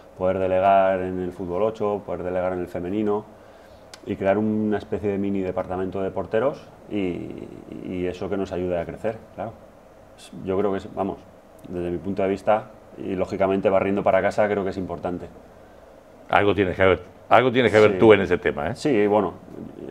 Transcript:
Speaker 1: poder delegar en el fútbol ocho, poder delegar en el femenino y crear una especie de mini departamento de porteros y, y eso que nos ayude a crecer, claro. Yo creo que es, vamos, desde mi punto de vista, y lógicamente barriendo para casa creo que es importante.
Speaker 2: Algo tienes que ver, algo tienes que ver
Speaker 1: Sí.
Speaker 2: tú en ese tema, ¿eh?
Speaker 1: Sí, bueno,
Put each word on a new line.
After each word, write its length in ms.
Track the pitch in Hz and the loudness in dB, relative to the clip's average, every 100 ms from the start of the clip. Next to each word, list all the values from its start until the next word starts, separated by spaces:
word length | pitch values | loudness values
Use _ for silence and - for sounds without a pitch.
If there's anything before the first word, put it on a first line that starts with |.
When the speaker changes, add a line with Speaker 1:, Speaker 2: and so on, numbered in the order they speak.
| - - | -20 -4
Speaker 1:
poder 200 | 92 95 | -2 0
delegar 640 | 92 92 98 98 95 95 | 0 2 4 6 4 0
en 180 | 92 92 | -2 -4
el 120 | 90 | -6
fútbol 320 | 90 87 90 | -8 -6 -2
ocho, 400 | 110 110 104 101 95 | -2 -2 -2 -2 -6
poder 160 | 87 | -8
delegar 320 | 90 92 90 | -4 -2 -2
en 60 | 90 | -4
el 80 | 87 | -6
femenino 580 | 90 87 104 107 104 107 - - - - - - - - | -8 -4 -2 0 -2 -4 -20 -20 -20 -20 -20 -20 -20 -10
y 100 | 98 | -2
crear 220 | 98 101 | 0 2
una 400 | 110 107 107 101 | 0 0 -2 -2
especie 320 | - 98 104 | -4 -4 -2
de 80 | 98 | -2
mini 220 | 101 98 | -2 -2
departamento 600 | 92 92 92 92 95 95 | -4 -4 -6 -4 -4 -4
de 80 | 95 | -6
porteros 500 | 98 90 113 135 156 - - - | -6 -4 -2 -2 -4 -16 -20 -8
y, 540 | 104 90 85 80 - - - - - - | -4 -4 -6 -10 -12 -14 -16 -16 -14 -8
y 200 | 92 90 | -6 -6
eso 240 | 87 92 | -6 -6
que 80 | 98 | -4
nos 140 | 95 | -4
ayude 260 | 90 90 87 | -4 -2 -4
a 60 | 82 | -4
crecer, 320 | - 107 113 - | -6 -6 -8 -14
claro. 200 | - 107 - - - - - - - - - 92 | -12 -10 -12 -20 -20 -20 -20 -20 -20 -20 -12 -4
Yo 100 | 95 | 0
creo 120 | 101 | 0
que 60 | 95 | -2
es, 140 | 98 | -6
vamos, 240 | 92 98 - - - - - - | -6 -6 -6 -14 -20 -20 -20 -10
desde 220 | 87 87 | -8 -6
mi 80 | 87 | -6
punto 240 | 98 95 | -6 -4
de 80 | 95 | -2
vista, 360 | 98 - 107 - - - - | -2 2 0 0 -20 -20 -14
y 180 | 98 92 | -8 -4
lógicamente 540 | 92 101 95 98 101 | -4 0 0 2 4
barriendo 320 | 95 98 101 | 2 2 0
para 180 | 101 95 | 2 2
casa 260 | 98 104 104 | 2 0 0
creo 160 | 101 | 0
que 60 | 95 | -2
es 80 | 92 | -6
importante. 500 | 87 80 90 87 - - - - - - - - - - - | -8 -8 -6 -8 -12 -18 -20 -20 -20 -20 -20 -20 -20 -20 0
Speaker 2:
Algo 240 | 92 101 | 2 4
tienes 220 | 95 92 92 | 2 0 4
que 80 | 95 | 4
ver, 160 | 87 - - - | 4 0 -20 4
algo 220 | 110 127 | 4 6
tienes 200 | 120 113 | 4 4
que 80 | 107 | 8
ver 140 | 104 | 6
Speaker 1:
Sí. 40 | 92 | 8
Speaker 2:
tú 160 | 110 | 8
en 80 | 101 | 8
ese 160 | 85 87 | 6 0
tema, 300 | 76 71 80 | 0 -2 -6
¿eh? 60 | - | -4
Speaker 1:
Sí, 320 | 151 110 104 | 0 2 4
bueno, 260 | 101 90 85 - - - - - | 2 0 -6 -18 -16 -16 -14 -14